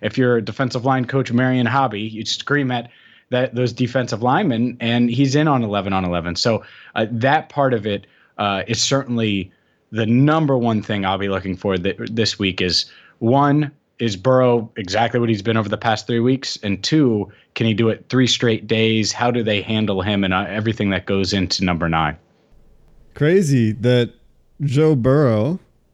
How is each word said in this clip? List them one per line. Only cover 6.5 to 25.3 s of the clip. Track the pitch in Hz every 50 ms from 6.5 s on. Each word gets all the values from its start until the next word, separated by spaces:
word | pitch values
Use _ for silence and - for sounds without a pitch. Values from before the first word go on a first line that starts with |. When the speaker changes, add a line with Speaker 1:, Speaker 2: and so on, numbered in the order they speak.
| 110 - - - - - - - -
Speaker 1:
uh, | 113 113 104
that | 120 113 127 135 143 135 - -
part | - 147 139 131 123
of | 110 101
it, | 107 101 98 - _ _ _ _ _ _ -
uh, | 104 101 98 95 92 -
is | 113 -
certainly | - - 139 139 135 127 120 117 113 107 101 98 90 - _ _ _ _ _ _ _ _
the | 107 110 110 107
number | 117 127 143 151 156 160 160 139 135 123
one | 117 117 110 104
thing | 98 - 107 101 98
I'll | 95 98 95
be | 101 98
looking | 95 95 92 95 90
for | - - 101 95 90
th-, | 87 98 - - 117 110
this | 113 113 107 - - -
week | 101 95 90 -
is, | 92 90 85 - - - - - - - _ -
one, | 117 113 131 139 143 143 143 151 147 143 - _ _ _ _ -
is | 120 113 98
Burrow | 95 95 131 127 127 127 123 120 117 110 113 - 117
exactly | 98 87 95 107 120 113 120 120
what | 117 113
he's | 110 98
been | 98 117 110 113
over | 104 101
the | 107
past | 101 - 117 107 - - -
three | 120 117
weeks? | 117 127 135 131 - - - - -
And | 101 98 95
two, | - - 156 156 143 120 110 104 95 - - _ _ _ -
can | - 110 113
he | 107
do | 107 117 110
it | 101 - - -
three | 123 127 127 113
straight | - - 127 117 - - 104
days? | 107 113 110 113 110 110 110 104 -
How | - - 120 123
do | 120 120 107
they | 110 104 101
handle | 92 - 110 107 107 104 98 95
him | 92 104 101 98 95
and, | 92 92
uh, | 92 101 82
everything | 98 110 104 113 107 - 104 98
that | 98 87 -
goes | - 98 98 95 85 101
into | 98 90 87 - - 95
number | 90 87 78 85 82
nine? | 80 80 80 73 82 - _ _ _ _ _ _ _ - _ - - _ _ _ _ - - _ -
Speaker 2:
Crazy | - 147 156 185 202 180 143 139 123 113 107 107
that | 98 104 123 123 123 120 - - _ _ _ _ _ _ _ _ -
Joe | 143 143 120 143 156 156 156
Burrow | 127 113 131 135 151 147 120